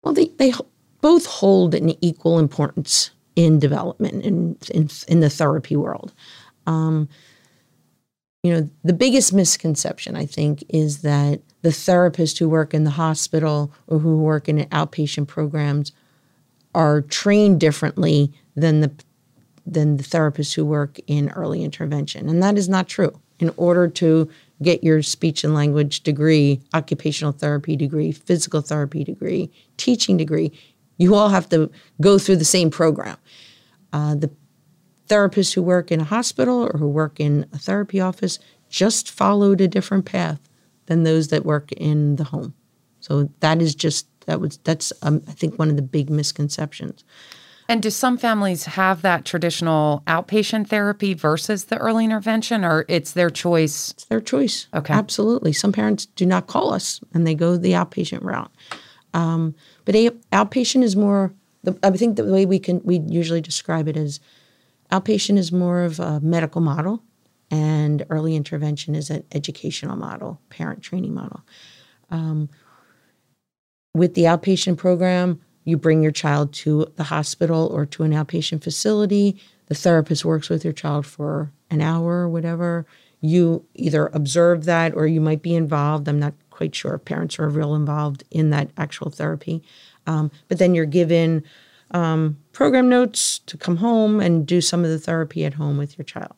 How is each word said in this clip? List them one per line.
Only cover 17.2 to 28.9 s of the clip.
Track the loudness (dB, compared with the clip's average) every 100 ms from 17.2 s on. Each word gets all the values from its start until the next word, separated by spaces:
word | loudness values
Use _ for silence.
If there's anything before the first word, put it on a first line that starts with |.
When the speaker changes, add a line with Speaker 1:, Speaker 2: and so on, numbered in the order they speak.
| 2 6 6 6
Speaker 1:
differently | 4 2 -4 0 2 4 2 -2 _
than | 0 2 4
the, | 2 -2 _ _ _ _ _ _ -6
than | 0 2 0
the |
therapists | 0 0 0 -2 -4
who | -2
work | 0 0 -2 -8 -4
in | -2 -2
early | -4 -6 -4
intervention. | -6 -6 -6 -4 -6 -6 -2
And | 2
that | 2 2
is | 0
not | -2 -2
true. | -2 -2 -2 _ _
In | -4 0
order | 2 4 2
to | 2 2 4 2 -6 _ _
get | 0 2
your | 4 2
speech | 2 -2 -2 0
and | 0
language | 2 2 2 0 -2
degree, | -4 0 4 6 4 2 0
occupational | -4 -2 -4 -4 -2 -4
therapy | -2 -2 -2 -2
degree, | -2 -2 -2 -2
physical | -4 -2 -2 0 -4
therapy | -2 -4 -4